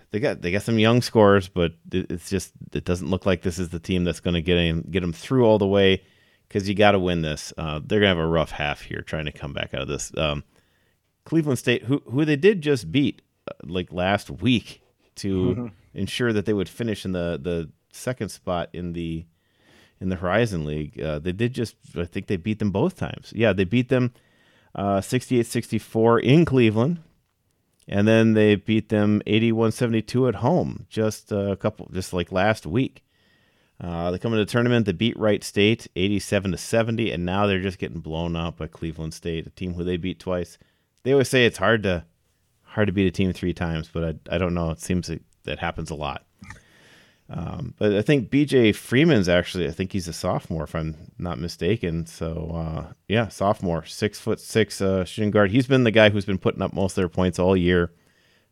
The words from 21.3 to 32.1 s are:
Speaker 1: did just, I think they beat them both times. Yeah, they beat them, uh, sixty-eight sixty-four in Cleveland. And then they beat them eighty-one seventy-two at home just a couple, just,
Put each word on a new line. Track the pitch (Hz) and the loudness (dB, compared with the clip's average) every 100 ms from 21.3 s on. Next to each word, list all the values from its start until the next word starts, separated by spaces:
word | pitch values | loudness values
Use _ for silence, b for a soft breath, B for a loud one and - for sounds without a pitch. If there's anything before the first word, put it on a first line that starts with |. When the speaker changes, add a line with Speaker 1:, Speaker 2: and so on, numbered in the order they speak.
Speaker 1:
did | 92 120 | -4 -4
just, | 131 117 - - - | -2 -6 -8 -12 -8
I | 87 | -6
think | 98 - | -8 -6
they | 98 | -4
beat | 107 107 | -4 -2
them | 107 | -2
both | 95 170 - | 0 -2 -2
times. | 87 - - - | -8 -8 -10 0
Yeah, | 113 | 2
they | 98 | 2
beat | 92 120 127 | 2 0 2
them, | 131 123 b b b b b b - | 0 0 b b b b b b -6
uh, | 101 98 | -2 -2
sixty-eight | - 127 - 123 117 | 0 -4 0 0 0
sixty-four | 123 - 110 - 113 113 117 | -4 -4 -6 -4 2 4 4
in | - 151 170 | 6 6 6
Cleveland. | 131 113 104 131 175 - _ _ _ _ _ _ _ - | 4 4 2 0 -2 -10 _ _ _ _ _ _ _ -6
And | 101 107 | 0 4
then | 113 113 | 6 6
they | 107 107 101 | 6 6 4
beat | - 110 - | 2 -2 0
them | 107 104 104 - | 0 2 2 2
eighty-one | 107 113 113 113 | 2 2 2 0
seventy-two | - 123 113 - 123 131 | 0 0 0 0 0 0
at | 104 | 0
home | 117 175 76 - - | 0 0 -2 -6 -8
just | - 110 - - | -4 -2 -4 -6
a | 104 101 95 | -4 -2 -2
couple, | 110 - - | -4 -6 -10
just, | 90 92 | -10 -6